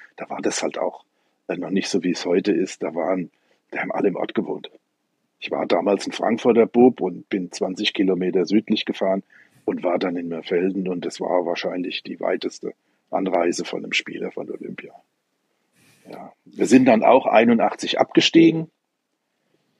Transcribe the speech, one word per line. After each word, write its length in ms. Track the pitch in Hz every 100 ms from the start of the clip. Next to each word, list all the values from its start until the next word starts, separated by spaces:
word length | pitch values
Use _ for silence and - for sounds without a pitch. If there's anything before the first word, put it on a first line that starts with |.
| - -
da 120 | -
war 120 | -
das 220 | - -
halt 140 | 78 -
auch, 260 | 87 - _ _ _ _ -
äh, 100 | 90
noch 120 | 85
nicht 200 | 95 -
so, 140 | 95
wie 80 | 87
es 140 | 87 92
heute 280 | 87 101
ist, 280 | 82 92 -
da 140 | - 80
waren, 340 | 82 92 85 _ _ _ _
die 80 | -
haben 120 | -
alle 160 | - 202
im 80 | -
Ort 180 | -
gewohnt. 380 | - - - - - _ _ _ _ _ _
Ich 100 | -
war 140 | 71 -
damals 400 | 87 87 98 -
ein 60 |
Frankfurter 540 | - 95 110 127 113 110
Bub 340 | 120 127 123
und 300 | 90 87 -
bin 220 | 101 90
zwanzig 400 | - 95 92 104
Kilometer 520 | - 95 90 92 90 87
südlich 380 | 101 - 107
gefahren 400 | - - 98 95 - _ _ _
und 200 | - 90
war 140 | 87 90
dann 200 | 95 87
in 100 | 85
Mörfelden 600 | 82 - 90 92 92 92
und 160 | 90 85
das 160 | -
war 240 | 82 90 85
wahrscheinlich 580 | 87 90 90 90 -
die 160 | - 85
weiteste 540 | 87 92 - - - - _ _ _
Anreise 540 | - 95 87 87 87
von 200 | 87 90
einem 100 | 87
Spieler 380 | - - - -
von 200 | - -
Olympia. 400 | - - 185 - - _ _ _ _ _ _ _ _ _ _ -
Ja. 220 | - - -
Wir 220 | - - 92
sind 200 | 127 127
dann 180 | 113
auch 220 | - 127 -
einundachtzig 760 | 110 117 117 95 - - -
abgestiegen, 680 | - - - 165 165 160 160 _ _ _ _ _ _ _ _ _ _ _